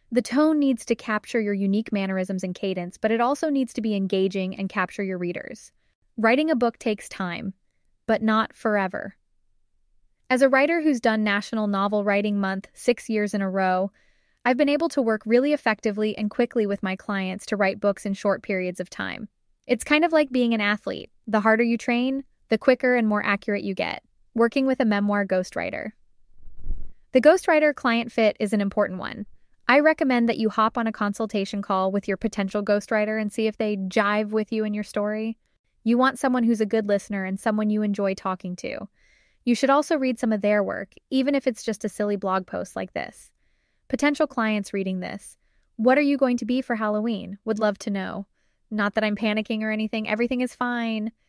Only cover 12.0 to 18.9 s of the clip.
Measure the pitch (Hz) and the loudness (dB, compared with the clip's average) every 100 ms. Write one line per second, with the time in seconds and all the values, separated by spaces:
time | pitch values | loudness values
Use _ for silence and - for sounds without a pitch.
12 | 202 202 208 202 190 190 - - - 233 | 2 0 0 0 -2 -4 -8 -4 -2 0
13 | - 214 208 202 190 190 185 185 196 - | -2 -2 -2 -2 -2 0 2 2 -2 -6
14 | _ _ _ _ 240 254 285 285 330 - | _ _ _ _ 0 2 2 2 0 0
15 | 226 220 214 240 285 294 240 214 220 208 | 0 0 2 4 4 2 0 -2 -2 -2
16 | 214 - 208 - 240 240 208 202 190 190 | -2 -2 -2 0 0 0 -2 -2 -4 -6
17 | - 196 185 185 - 202 196 202 202 196 | -4 -4 -4 -6 -6 0 0 2 0 -2
18 | 202 196 202 190 - 190 180 180 180 | -4 -4 -2 -2 -2 -4 -4 -6 -10